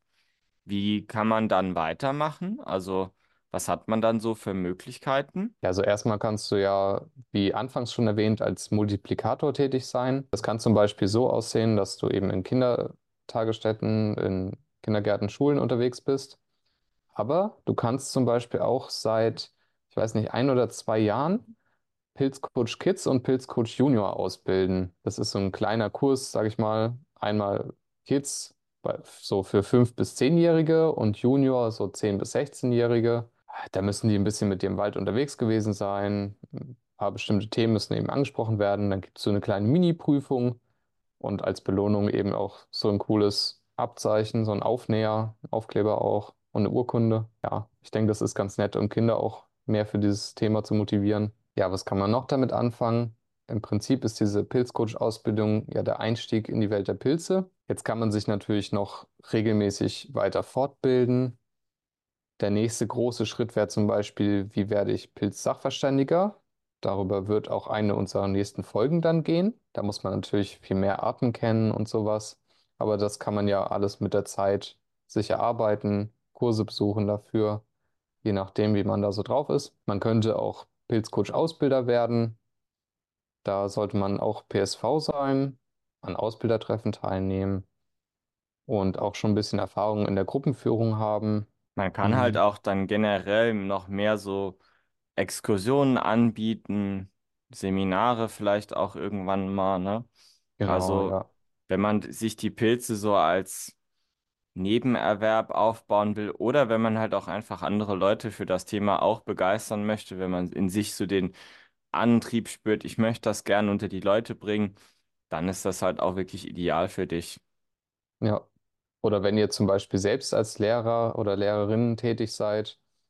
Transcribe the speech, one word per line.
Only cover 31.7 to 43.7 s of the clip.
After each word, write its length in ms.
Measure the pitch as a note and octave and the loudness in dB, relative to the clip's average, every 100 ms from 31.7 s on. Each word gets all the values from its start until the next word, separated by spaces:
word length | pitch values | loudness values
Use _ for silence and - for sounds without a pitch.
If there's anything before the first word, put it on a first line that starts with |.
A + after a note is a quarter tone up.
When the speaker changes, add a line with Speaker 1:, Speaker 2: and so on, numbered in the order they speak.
Speaker 2:
so 160 | A2 G2 | -2 -6
zehn 300 | - G#2+ G2 | -2 -2 -2
bis 140 | - | -2
sechzehnjährige. 960 | A#2+ C#3+ - B2+ A#2+ A#2+ A#2 A#2 A#2 A2+ _ - - - | -2 -4 -4 0 2 4 4 2 0 -2 _ -18 -14 -8
Da 100 | F#2+ | -2
müssen 280 | G2+ G2+ A2+ | -2 0 2
die 60 | G2+ | 2
ein 80 | G2+ | 2
bisschen 240 | G#2 G#2 | 0 0
mit 120 | F#2 | 0
dir 60 | F#2+ | -2
im 100 | F#2+ | -2
Wald 200 | G#2 F#2+ | -2 -2
unterwegs 400 | G2 G#2 C#3+ - | -2 -2 -2 -2
gewesen 360 | A#2 A2 G#2+ | 0 2 0
sein. 640 | G2+ G2+ G2+ G2+ G2+ G2+ G2+ - | -2 -4 -2 -2 -2 -4 -10 -16
Ein 240 | - C3 B2 _ - | -14 -14 -16 _ -6
paar 140 | G2+ | -4
bestimmte 380 | G2 - G#2 G#2+ | -4 0 0 0
Themen 240 | - A2+ | 0 2
müssen 200 | G#2+ - | 2 0
eben 160 | G#2+ G#2+ | -2 -2
angesprochen 500 | - C#3 - A2+ G#2+ | -2 -2 -2 -2 0
werden. 300 | G2+ G2+ G2+ | 2 2 0
Dann 120 | F#2+ | -2
gibt's 220 | - - | -4 -6
so 60 | A2 | -2
eine 120 | G2+ | 0
kleine 260 | G#2 G2 G#2 | 0 0 2
Mini-Prüfung 920 | E3 F3 E3+ - C#3+ - C3 B2 A#2+ _ _ _ _ _ _ | 4 4 2 2 2 2 0 0 -2 _ _ _ _ _ _
und 240 | - G2 | -6 -4
als 180 | - G2 | -2 -4
Belohnung 480 | - G2 G2+ G#2 G#2 | -2 0 2 2 2
eben 240 | A2 G2+ | 0 0
auch 260 | G2 G2 - - | -2 -4 -8 -12
so 180 | - G#2+ | -4 0
ein 100 | G2+ | 0
cooles 640 | - G#2+ G2+ G2+ - - _ | 2 4 4 2 -4 -8 _